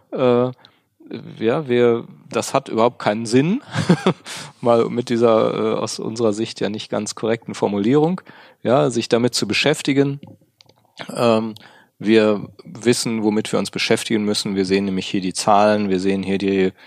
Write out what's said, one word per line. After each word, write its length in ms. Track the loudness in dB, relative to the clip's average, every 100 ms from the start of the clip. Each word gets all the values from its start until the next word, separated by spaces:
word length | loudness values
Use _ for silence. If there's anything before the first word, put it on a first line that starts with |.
| _
Äh, 380 | -2 2 2 0 -4 _ _ _ _ -16 -14 -14 -4
ja, 300 | -2 0 0
wir, 380 | 2 4 2 -4 -18 -8
das 240 | -6 -2
hat 160 | -2 -2
überhaupt 300 | 2 2 2
keinen 260 | -2 -2
Sinn, 380 | 0 2 2 0 -4 -4 0 2 0
<laughs> 500 | -2 -6 -14 -16 -4
mal 300 | 2 4 2
mit 180 | -2 -2
dieser, 460 | 2 4 4 2
äh, 200 | 0 -2 -2
aus 200 | -4 -6
unserer 360 | -8 -2 0
Sicht 260 | 0 -4 -4
ja 80 | -6
nicht 220 | -6 -6
ganz 240 | -6 -6
korrekten 400 | -6 -4 -4 -6
Formulierung, 640 | -4 -2 0 2 2 2 -2 -10 -20 -20 _
ja, 280 | 0 2 2
sich 180 | -2 0
damit 240 | 0 0
zu 160 | 0 -2
beschäftigen. 720 | 0 0 0 0 2 0 -2 -12 -20 _ _ _ _ _ -18 -10
Ähm, 460 | -2 2 2 0 -8 -18 -20 _ -6
wir 480 | 2 4 4 2 -4 -16
wissen, 600 | -20 -4 0 0 -2 -2
womit 280 | 0 -2 -2
wir 60 | -4
uns 120 | -4
beschäftigen 520 | -4 0 0 0 -2 0
müssen. 280 | -2 -2
Wir 120 | -2 0
sehen 180 | 0
nämlich 240 | 0 -4 -4
hier 140 | -4
die 100 | -4
Zahlen, 560 | -2 2 4 4 2 0
wir 100 | 0
sehen 240 | 0 -2
hier 140 | -2 -2
die, 360 | 0 2 0 -2